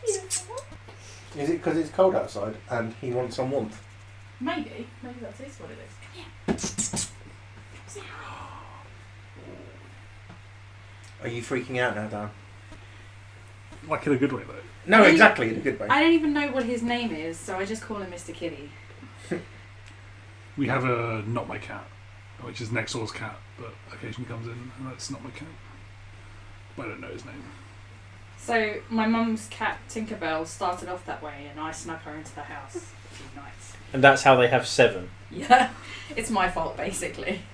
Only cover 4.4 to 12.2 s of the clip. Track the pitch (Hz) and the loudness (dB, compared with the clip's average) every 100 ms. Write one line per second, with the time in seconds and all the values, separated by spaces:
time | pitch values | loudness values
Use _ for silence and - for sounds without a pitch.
4.4 | 262 349 - 220 233 - 247 247 226 214 | -4 -2 -4 -8 -12 -12 -14 -12 -12 -12
5.4 | 269 - - 226 - - - - - - | -14 -14 -14 -14 -16 -16 -16 -16 -16 -10
6.4 | - - - - - - - - - - | -2 0 -2 -2 -2 -2 -4 -8 -16 -18
7.4 | - - - - - - - - - - | -18 -18 -18 -18 -14 -14 -12 -12 -12 -12
8.4 | - - - - - - - - - - | -12 -14 -14 -16 -16 -18 -18 -18 -18 -16
9.4 | - - - - - - - - - - | -16 -16 -16 -16 -18 -18 -18 -18 -18 -18
10.4 | - - - - - - - - 120 120 | -18 -18 -18 -18 -18 -18 -18 -10 -8 -6
11.4 | 117 135 - 127 123 104 107 104 | -2 -2 -2 0 2 0 -4 -4